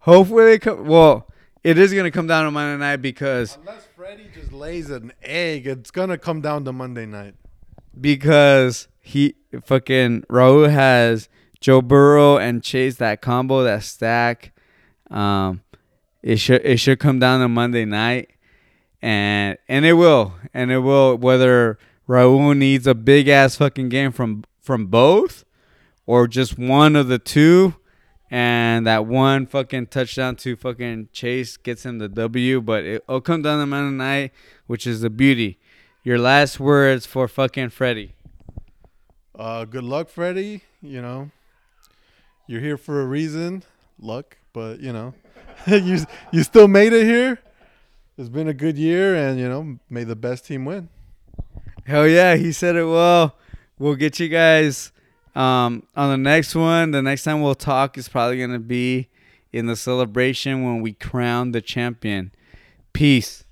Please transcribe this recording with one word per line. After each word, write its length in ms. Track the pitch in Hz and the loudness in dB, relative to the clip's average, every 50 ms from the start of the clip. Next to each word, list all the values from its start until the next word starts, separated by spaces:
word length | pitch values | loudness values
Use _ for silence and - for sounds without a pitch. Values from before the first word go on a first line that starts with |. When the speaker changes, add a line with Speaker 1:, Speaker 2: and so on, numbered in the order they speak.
Speaker 1:
hopefully 440 | _ 165 170 185 190 185 226 226 226 | _ 8 6 6 6 4 4 4 6
they 140 | 226 226 220 | 6 6 4
come, 260 | - 220 202 - - | 2 -4 -6 -6 -4
well, 400 | 151 160 165 160 156 135 107 - - - _ _ _ _ _ _ | 2 6 6 8 6 6 2 -2 -16 -20 _ _ _ _ _ _
it 120 | 165 165 | 0 4
is 160 | 160 190 196 196 | 4 4 4 2
gonna 200 | 196 190 170 139 | -2 -4 -2 -4
come 160 | 185 170 160 | -4 -4 -2
down 160 | 165 160 156 | 0 0 0
to 80 | 151 147 | -2 -4
Monday 260 | 147 147 147 147 143 | -6 -6 -6 -6 -6
night 200 | 143 143 143 139 | -4 -4 -4 -4
because 580 | 127 135 131 - 147 139 131 123 120 107 - | -6 -8 -8 -6 -6 -4 -4 -4 -6 -8 -10
Speaker 2:
Unless 320 | - - 185 220 - _ _ _ | -18 -20 -20 -20 -20 _ _ _
Freddie 340 | _ 180 190 208 208 214 208 - | _ -20 -20 -20 -20 -20 -20 -20
just 200 | - - 131 135 | -16 -16 -16 -16
lays 380 | 139 147 156 170 175 160 143 | -14 -16 -12 -12 -12 -10 -10
an 220 | 143 123 113 117 - _ - | -12 -14 -14 -18 -20 _ -16
egg, 420 | - 143 170 175 170 156 143 120 | -10 -8 -6 -6 -6 -6 -8 -8
it's 240 | 135 135 135 113 - | -10 -10 -10 -12 -14
gonna 280 | _ 180 185 190 180 156 | _ -6 -6 -6 -6 -8
come 220 | - 170 165 156 | -6 -8 -8 -6
down 240 | 147 151 147 147 143 | -4 -6 -6 -6 -6
to 60 | 135 127 | -8 -10
Monday 340 | 127 127 127 123 120 113 | -10 -12 -12 -12 -14 -14
night. 280 | 110 104 104 101 101 - _ _ - - _ - - - - _ _ - - | -14 -14 -16 -16 -18 -20 _ _ -20 -20 _ -20 -20 -20 -20 _ _ -20 -4
Speaker 1:
Because 880 | 127 147 147 135 135 147 160 147 143 139 139 135 131 127 117 - - _ _ _ | 0 0 0 0 2 2 4 6 6 6 6 4 4 2 -2 -6 -12 _ _ _
he, 340 | _ - - 139 143 147 - _ _ _ - 123 120 | _ -8 -2 0 0 0 -2 _ _ _ -18 -18 -4
fucking 580 | - 135 131 127 - 135 131 127 120 117 113 - | -2 -2 -2 0 0 0 0 0 0 -2 -4 -6
Raul 480 | _ - 123 127 131 135 147 151 147 | _ 2 4 6 8 8 8 6 6
has 580 | 147 143 135 131 127 123 117 117 117 110 - _ _ _ _ _ _ _ | 4 4 4 4 4 4 2 2 0 -2 -6 _ _ _ _ _ _ _
Joe 220 | - - 131 131 127 | 2 4 4 4 4
Burrow 540 | 120 139 139 139 143 147 147 147 143 143 | 4 4 6 6 6 6 6 6 6 6
and 260 | 131 95 120 120 120 - | 4 2 -2 -4 -4 -6
Chase, 340 | - - 131 131 127 127 | -6 -4 -2 -2 -2 -4
that 240 | - 123 110 104 107 | -4 -4 -4 -4 -4
combo, 420 | - 127 120 123 131 131 135 135 127 | -4 -4 -2 -2 -2 0 0 0 0
that 180 | 123 101 107 107 | 0 -2 -4 -6
stack. 680 | - - - - 113 117 120 120 120 120 _ - - _ _ _ _ _ _ _ _ _ _ _ _ | -10 -12 -8 -4 -2 -2 0 0 -2 -4 _ -12 -20 _ _ _ _ _ _ _ _ _ _ _ _
Um, 520 | - 101 104 101 101 98 95 95 92 95 _ _ - _ _ _ _ _ _ _ _ _ - | -8 -4 -4 -2 -2 -2 -2 -4 -6 -8 _ _ -20 _ _ _ _ _ _ _ _ _ -4
it 140 | - 117 | -2 -2
should, 280 | 110 - - 127 127 - | -2 2 2 2 2 4
it 140 | - 131 117 | 2 0 0
should 200 | - - 135 127 | 2 0 0 2
come 200 | - 147 135 131 | 0 0 0 2
down 220 | 127 127 127 131 | 2 2 2 2
to 80 | 127 123 | 0 0
Monday 360 | 117 117 120 123 120 120 113 | 0 -2 -2 -2 -2 -4 -4
night, 460 | 107 104 104 110 117 123 127 - _ _ _ _ _ _ _ _ _ _ _ _ _ _ _ | -4 -4 -4 -4 -2 -4 -4 -8 _ _ _ _ _ _ _ _ _ _ _ _ _ _ _
and, 580 | - 117 107 101 101 101 104 104 101 101 98 - _ _ | -4 -4 -2 -2 0 -2 -2 -2 -2 -4 -6 -8 _ _
and 160 | 127 135 151 | -2 2 4
it 100 | 165 170 | 4 4
will, 400 | 165 175 170 151 127 110 98 90 85 - 131 _ | 6 6 6 6 4 2 0 -6 -14 -20 -14 _
and 180 | 123 127 123 | -6 -4 -2
it 100 | 127 131 | -2 0
will, 360 | 127 131 139 139 135 135 127 | 0 2 4 4 4 4 2
whether 600 | 117 120 127 127 127 127 127 123 123 120 113 107 - _ _ _ _ _ - | 2 2 2 2 4 4 4 4 4 2 0 -2 -6 _ _ _ _ _ 0
Raul 480 | 123 127 127 127 131 135 143 147 143 | 2 4 6 6 6 6 4 2 2
needs 300 | 139 139 135 135 135 120 | 2 2 2 2 2 2
a 80 | 135 127 | 0 0
big 340 | 113 110 120 139 147 139 139 | 0 4 4 4 4 6 4
ass 280 | 143 139 135 135 - | 4 4 4 4 2
fucking 320 | - 147 139 - - 131 123 | 0 -2 -2 -2 -4 -6 -4
game 240 | 120 135 139 135 120 | -2 -2 -2 -4 -4
from, 320 | - 123 113 107 104 107 _ _ _ | -6 -6 -6 -6 -10 -12 _ _ _
from 260 | _ - 135 117 110 | _ -6 -4 -4 -4
both, 580 | 92 98 117 123 147 180 208 302 359 - - _ _ _ _ _ _ _ _ _ _ _ _ _ | 0 4 4 6 6 6 4 2 -2 -6 -12 _ _ _ _ _ _ _ _ _ _ _ _ _
or 200 | - 117 123 120 | 0 2 2 2
just 320 | 117 113 127 131 120 - - | 2 0 -4 -4 -4 -6 -8
one 380 | 123 127 131 143 151 151 151 | -4 0 4 4 6 6 6
of 120 | 147 139 123 | 4 2 0
the 100 | 127 120 | -2 -4
two, 560 | _ - - 147 151 160 170 180 190 185 165 _ _ _ _ _ _ _ _ _ _ _ | _ -2 2 4 6 6 6 6 4 2 0 _ _ _ _ _ _ _ _ _ _ _
and 560 | 127 123 123 120 120 120 117 117 117 117 113 | -6 -4 -2 0 0 0 0 0 0 0 0
that 200 | 113 110 110 107 | 0 0 0 -2
one 400 | 110 120 131 131 135 135 135 131 | -2 0 0 2 2 0 0 -4
fucking 400 | 123 - 139 131 - - 131 120 | -4 -6 -6 -6 -6 -8 -10 -10
touchdown 500 | - - 139 131 120 - - 131 127 123 | -8 -6 -6 -6 -6 -6 -8 -6 -6 -8
to 200 | - - 131 120 | -10 -10 -10 -10
fucking 520 | - - 127 120 117 123 120 117 113 110 _ _ | -8 -10 -12 -10 -10 -10 -10 -10 -12 -14 _ _
Chase 440 | - - 120 123 131 127 113 - | -12 -8 -6 -6 -6 -8 -10 -14
gets 280 | - _ - 120 110 - | -14 _ -12 -12 -10 -12
him 140 | 131 120 113 | -12 -12 -10
the 100 | 107 104 | -12 -10
W. 520 | 98 113 113 117 117 127 123 127 131 131 | -8 -6 -6 -4 -4 -2 -2 0 -2 -2
But 240 | 117 107 110 104 78 | -2 -2 -4 -4 -4
it, 200 | 82 107 117 - - | -6 -10 -10 -8 -8
it'll 120 | 131 131 | -8 -8
come 220 | 127 - 165 165 147 | -4 -4 -4 -4 -2
down 180 | 151 151 151 | -4 -2 -2
to 60 | 147 | -4
Monday 300 | 143 139 139 143 143 139 | -4 -6 -6 -6 -6 -6
night, 360 | 131 131 135 139 139 139 131 _ _ _ _ _ _ _ | -6 -6 -4 -4 -4 -6 -8 _ _ _ _ _ _ _
which 200 | _ 117 113 - | _ -10 -8 -6
is 140 | 123 117 110 | -8 -6 -4
the 100 | 113 113 | -6 -6
beauty. 480 | 110 110 135 139 135 117 113 101 92 _ _ _ _ _ _ _ _ _ _ | -2 0 2 2 2 2 -2 -6 -8 _ _ _ _ _ _ _ _ _ _
Your 160 | 123 123 120 | -2 -2 0
last 420 | 120 123 135 143 147 143 - - | 2 4 4 4 2 0 -2 -6
words 460 | 135 139 143 143 139 135 135 127 - | -2 0 2 4 4 2 0 0 -4
for 220 | - - 131 127 120 | -10 -6 -6 -6 -6
fucking 420 | - - 135 127 - 139 131 120 | -2 -4 -4 -4 -4 -6 -10 -10
Freddie. 440 | - - 131 123 120 110 104 - - _ _ - - - _ - - - - _ _ _ _ _ _ _ _ _ _ _ _ _ _ | -6 -4 -4 -4 -4 -6 -10 -16 -20 _ _ -20 -20 -20 _ -20 -20 -20 -20 _ _ _ _ _ _ _ _ _ _ _ _ _ _
Speaker 2:
Uh, 300 | - 110 110 113 113 113 | -14 -12 -10 -10 -10 -12
good 200 | 110 113 131 123 | -12 -12 -12 -10
luck, 240 | 120 131 147 170 160 | -8 -8 -8 -8 _
Freddie. 540 | _ - 170 180 180 190 196 208 208 196 _ _ _ _ | _ -8 -8 -6 -6 -8 -10 -10 -12 -18 _ _ _ _
You 220 | - 147 139 127 123 | -20 -18 -16 -14 -14
know, 280 | 120 123 131 139 147 _ _ _ _ _ _ _ _ _ _ _ _ _ _ _ _ _ _ _ _ _ _ _ | -14 -14 -14 -16 -16 _ _ _ _ _ _ _ _ _ _ _ _ _ _ _ _ _ _ _ _ _ _ _
you're 140 | - 120 117 | -14 -12 -10
here 160 | 147 151 147 | -8 -8 -10
for 240 | 139 _ - 147 143 | -10 _ -8 -6 -6
a 60 | 135 | -6
reason. 560 | 127 135 143 160 160 151 156 170 175 185 190 175 _ _ _ _ _ _ _ | -6 -6 -6 -6 -6 -8 -8 -10 -10 -10 -12 -16 _ _ _ _ _ _ _
Luck, 360 | - 113 110 127 143 _ _ _ _ _ _ | -14 -12 -12 -12 -14 _ _ _ _ _ _
but, 280 | 117 113 110 113 - | -14 -12 -12 -14 -14
you 120 | 139 131 120 | -14 -12 -12
know, 220 | 110 113 127 131 _ _ _ _ - | -12 -12 -14 -18 _ _ _ _ -20
<laughs> 260 | - - - - - | -20 -20 -20 -14 -4
you, 320 | - 202 208 185 180 185 170 156 - - - - - - | 0 0 0 0 0 -2 -4 -4 -8 -14 -20 -16 -4 -2
you 100 | 165 151 | -2 -2
still 260 | - - 226 208 202 | 4 8 8 8 8
made 240 | 196 196 208 226 226 | 8 6 4 6 4
it 120 | 226 220 | 2 4
here. 360 | 220 233 240 247 262 254 - _ _ _ _ _ _ _ _ _ _ _ _ _ _ _ | 4 2 2 0 -2 -4 -8 _ _ _ _ _ _ _ _ _ _ _ _ _ _ _
It's 120 | - 131 117 | -18 -16 -12
been 200 | 117 143 160 156 | -8 -8 -6 -6
a 60 | 151 | -6
good 240 | 127 143 165 156 143 | -4 -4 -6 -4 -2
year, 360 | 156 160 170 180 190 196 185 | -2 -2 0 0 0 0 0
and, 240 | 165 147 135 135 127 | -2 -2 -2 -4 -4
you 100 | 127 123 | -6 -6
know, 300 | 127 139 156 156 131 120 _ _ | -6 -8 -10 -12 -16 -18 _ _
may 140 | 120 120 117 | -12 -12 -10
the 120 | 113 117 | -10 -10
best 300 | 110 117 123 127 127 _ | -10 -8 -10 -10 -10 _
team 180 | - 156 135 131 | -12 -12 -10 -10
win. 240 | 139 175 202 175 165 _ _ - _ - _ _ _ - - - - _ - - - - - - | -10 -10 -12 -14 -16 _ _ -20 _ -20 _ _ _ -16 -16 -16 -16 _ -20 -20 -20 -20 -20 -10
Speaker 1:
Hell 200 | - 143 147 151 | -4 0 2 4
yeah, 300 | 156 160 170 180 180 170 | 4 6 6 4 4 4
he 160 | - - 165 151 | 2 0 -4 -4
said 240 | - - 175 170 | -4 -4 -2 -2
it 80 | 170 165 | -2 -2
well. 520 | 160 165 165 170 175 175 175 165 147 - _ _ _ - - _ _ _ _ | 0 0 2 2 4 4 4 2 0 -4 _ _ _ -20 -20 _ _ _ _
We'll 160 | 135 147 147 | -4 -4 -4
get 240 | 131 147 156 139 - | -2 -4 -4 -4 -6
you 100 | 170 160 | -6 -4
guys, 640 | 151 165 165 160 160 156 156 147 131 - - - _ _ _ _ _ _ _ _ _ | 0 2 4 4 6 4 4 0 -2 -6 -14 -18 _ _ _ _ _ _ _ _ _
um, 500 | 135 131 131 127 127 123 120 120 113 - _ _ | -2 -2 0 0 0 0 -2 -4 -8 -12 _ _
on 160 | - 143 139 | -4 -2 -2
the 80 | 135 131 | -2 -2
next 360 | 131 139 147 160 151 - - | 0 0 0 0 0 -2 -4
one. 360 | 160 160 165 165 165 165 160 | -2 0 0 0 0 0 -2
The 100 | 147 139 | -2 -4
next 220 | 131 135 139 131 - | -4 -4 -6 -6 -6
time 180 | 156 156 151 | -6 -4 -2
we'll 140 | 147 143 135 | -2 -2 -4
talk 420 | - - 151 139 131 135 139 _ | -4 -4 -4 -2 -2 -2 -4 _
is 120 | 139 123 - | -14 -20 -10
probably 320 | _ 131 117 120 127 127 | _ -4 -4 -2 -4 -6
gonna 180 | 127 123 123 120 | -6 -8 -8 -10
be 500 | 113 113 123 123 123 127 127 127 127 _ _ _ _ _ _ _ _ _ - | -8 -8 -6 -4 -4 -4 -4 -6 -6 _ _ _ _ _ _ _ _ _ -10
in 140 | 117 117 | -8 -6
the 100 | 117 117 | -6 -6
celebration 880 | 107 - 127 127 123 127 113 104 123 127 127 131 - - 143 135 131 127 | -6 -6 -6 -4 -4 -4 -4 -2 -2 -2 -2 -2 -4 -6 -6 -6 -4 -4
when 180 | 123 120 117 110 | -4 -6 -6 -6
we 100 | 113 104 | -8 -10
crown 600 | _ - - - 123 120 120 120 120 123 127 120 | _ -16 -10 -6 -6 -4 -4 -4 -4 -4 -4 -6
the 80 | 117 | -8
champion. 720 | 104 - - 123 120 120 120 _ - 110 101 98 92 92 _ _ _ _ _ - _ _ _ _ _ _ _ | -8 -8 -8 -6 -6 -6 -8 _ -8 -8 -6 -6 -8 -10 _ _ _ _ _ -20 _ _ _ _ _ _ _
Peace. 520 | - 147 147 139 127 107 - - - _ _ | 0 2 2 2 2 0 -4 -14 -20 _ _